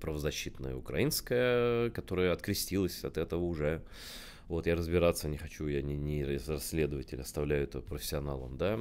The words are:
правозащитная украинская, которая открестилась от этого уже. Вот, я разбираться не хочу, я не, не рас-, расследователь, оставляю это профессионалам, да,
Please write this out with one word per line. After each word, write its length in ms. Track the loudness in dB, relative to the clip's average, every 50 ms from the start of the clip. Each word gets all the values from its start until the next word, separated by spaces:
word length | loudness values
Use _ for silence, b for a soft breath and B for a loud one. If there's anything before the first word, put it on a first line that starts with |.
правозащитная 760 | -4 -4 -4 -2 -2 -2 -2 -2 -4 -6 -8 -6 -6 -6 -4
украинская, 1120 | -6 -6 -2 0 2 2 2 0 -2 -2 0 2 2 4 4 4 4 4 4 4 2 2 0
которая 420 | -2 -4 -4 -2 2 4 4 4 4
открестилась 720 | 2 0 0 0 0 0 0 2 2 2 2 0 -4 -6
от 120 | -4 -2 -2
этого 260 | -2 0 0 0 0
уже. 360 | 0 0 2 2 2 2 0 B B B B B B B B B B B B B -4
Вот, 180 | -2 0 2 2
я 80 | 2
разбираться 540 | 2 2 4 4 6 8 6 6 4 0 -2
не 80 | -4 -4
хочу, 300 | -6 -10 -8 -4 -2 0
я 140 | 0 0
не, 160 | 0 0 -2 -2
не 280 | 0 0 0 0 0
рас-, 240 | 0 0 -2 -2 -2
расследователь, 720 | -4 -4 -4 -2 0 2 2 2 0 -4 -6 -6 -8 -8
оставляю 420 | -8 -6 -4 -2 0 2 2 2 2
это 180 | 0 -4 -6
профессионалам, 760 | -6 -6 -6 -6 -4 -4 -2 -2 -2 -2 -4 -4 -6 -8 -4 -2
да, 200 | 0 0 0 0